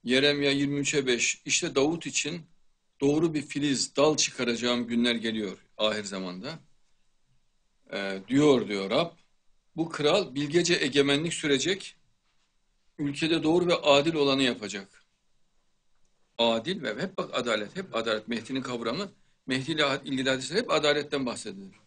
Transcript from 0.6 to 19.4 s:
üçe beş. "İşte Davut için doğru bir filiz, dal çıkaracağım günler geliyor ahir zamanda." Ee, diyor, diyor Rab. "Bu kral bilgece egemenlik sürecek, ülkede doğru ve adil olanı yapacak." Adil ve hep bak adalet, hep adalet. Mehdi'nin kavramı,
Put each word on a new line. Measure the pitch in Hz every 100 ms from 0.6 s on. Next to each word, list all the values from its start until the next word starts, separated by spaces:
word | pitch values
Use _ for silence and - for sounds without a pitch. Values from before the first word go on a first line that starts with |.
| 143 143
üçe | 139 151 127
beş. | 120 - - 151
"İşte | - 175 139
Davut | 143 165 143
için | - 147 170 - _ _ _ _ _
doğru | 139 151 165
bir | 151
filiz, | 143 143 143 131 - -
dal | 151 143
çıkaracağım | - - 120 117 123 120 117
günler | 117 120 117
geliyor | 113 110 101 95 _ -
ahir | 107 107
zamanda." | 101 95 92 90 127 160 _ _ _ _ _ _ _ _ _ _ _ _ -
Ee, | 101 98 98 95
diyor, | 135 147 127 101
diyor | 101 95
Rab. | 127 175 - _ _ _ _ _ -
"Bu | 165
kral | - 147 190 170 135
bilgece | 143 170 170 175
egemenlik | 143 139 139 143 165
sürecek, | - 156 135 147 196 - _ _ _ _ _ _ _ _ _ _ -
ülkede | 143 143 160 165
doğru | 151 175 175
ve |
adil | 170 147 143 151
olanı | 160 139 135
yapacak." | 131 113 101 98 95 - _ _ _ _ _ _ _ _ _ _ _ _ _ -
Adil | 117 113 156 190
ve | 120 107
hep | 185 -
bak | 175
adalet, | 127 120 107 101 -
hep | 185 113
adalet. | 113 107 110
Mehdi'nin | 117 110 135
kavramı, | 127 123 113 143 202 _ _ _